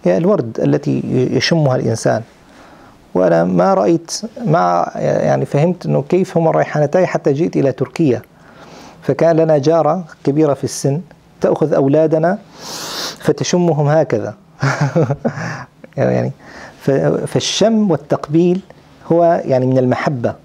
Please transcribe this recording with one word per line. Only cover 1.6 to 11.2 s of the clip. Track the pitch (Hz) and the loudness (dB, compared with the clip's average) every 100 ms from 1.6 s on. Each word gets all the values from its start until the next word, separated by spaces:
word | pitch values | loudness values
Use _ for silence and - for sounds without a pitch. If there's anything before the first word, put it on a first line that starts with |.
| 147 127 | 2 0
الإنسان، | 123 113 - 120 117 - - - - - - - - 180 | -2 -2 -2 -2 -6 -20 -20 -20 -20 -20 -20 -20 -8 0
وأنا | 180 165 | 2 2
ما | 175 185 185 | 2 2 2
رأيت، | 190 196 165 165 - 226 - 233 | 2 2 0 -2 -12 -12 -8 -2
ما | 160 180 175 - - | 0 2 0 -2 -4
يعني | - 151 147 139 135 | -2 0 0 -2 -2
فهمت | 143 165 175 160 | 0 0 -2 -2
إنه | 147 | -2
كيف | 143 180 180 170 | 0 0 0 0
هما | 165 | 0
الريحانتين | 156 147 151 147 185 180 | 0 0 0 0 2 0
حتى | 160 160 | 0 0
جئت | 139 180 165 | 0 0 0
إلى | 139 | 0
تركيا. | 123 135 - 160 110 - - - - - - - - | -2 -6 0 0 0 -4 -20 -20 -20 -20 -20 -20 -10
فكان | - 135 160 160 | -4 2 4 4
لنا | 160 151 | 4 2
جارة | 139 165 147 180 165 - | 2 2 2 -2 -6 -6
كبيرة | - 143 156 | -2 2 2
في | 135 | 0
السن | 123 - 143 139 - - | -4 -4 -2 -4 -6 -20